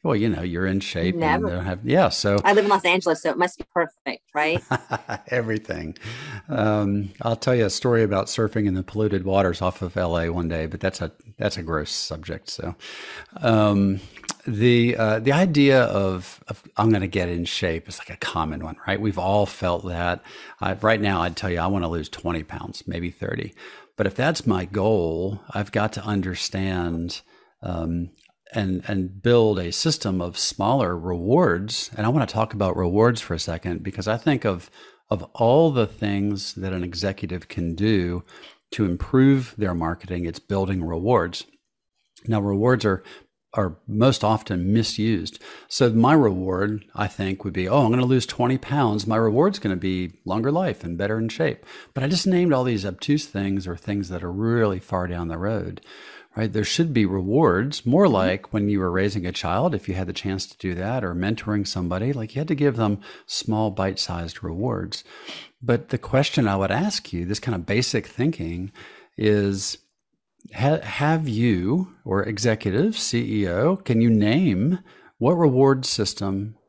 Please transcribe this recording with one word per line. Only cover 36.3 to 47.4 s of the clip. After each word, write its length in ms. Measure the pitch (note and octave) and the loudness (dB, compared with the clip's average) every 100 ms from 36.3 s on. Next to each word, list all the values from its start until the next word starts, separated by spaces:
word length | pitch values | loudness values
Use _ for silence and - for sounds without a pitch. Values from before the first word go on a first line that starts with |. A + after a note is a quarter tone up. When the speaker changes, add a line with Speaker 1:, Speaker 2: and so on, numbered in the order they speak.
| G2+ - - | -2 -6 -8
Speaker 1:
that 180 | F#2+ | -6
an 100 | F#2 | -4
executive 640 | F2 E2+ G2 F#2+ F#2 F2+ - | -6 -4 -4 -4 -6 -8 -8
can 280 | - E2+ E2 | -6 -4 0
do 480 | G#2+ G#2 F2 F2 - - - _ _ | 2 2 2 -4 -8 -20 -20 _ _
to 140 | - G2+ | -2 0
improve 680 | F2 - C3 C3+ C3+ B2 - | 0 2 6 6 6 0 -4
their 180 | G2 E2+ | -2 0
marketing, 500 | D#2+ E2+ F2+ F2+ E2+ | -2 -4 -6 -4 -4
it's 140 | E2 | -8
building 440 | _ G2 F#2+ F#2+ | _ -2 0 -2
rewards. 600 | E2 E2+ G2+ A#2+ F2 E2+ - _ _ _ _ _ _ - - | -2 -2 2 2 2 -6 -14 _ _ _ _ _ _ -12 -2
Now, 120 | A2 | 0
rewards 440 | G2+ G2 A#2 B2 G#2+ | 0 2 2 4 2
are, 180 | F#2 - - _ _ _ | 0 -4 -20 _ _ _
are 240 | - F#2+ E2 - | -2 -2 -4 -6
most 380 | G#2+ B2+ - | 2 4 4
often 480 | G#2+ A2 - F#2 F2+ | 2 0 -2 -2 2
misused. 680 | A2 A2 - A2 G2+ E2 - - - - | 2 0 -2 0 0 -4 -12 -20 -20 -10
So 220 | - B2 | 2 4
my 240 | A2+ A#2+ | 6 6
reward, 720 | D#3 A#2 F#2 F#2 F#2 G#2 G#2+ - - | 6 4 2 -2 -2 -2 -4 -8 -4
I 120 | G#2 | -4
think, 360 | - G2 F#2+ | -2 -4 -4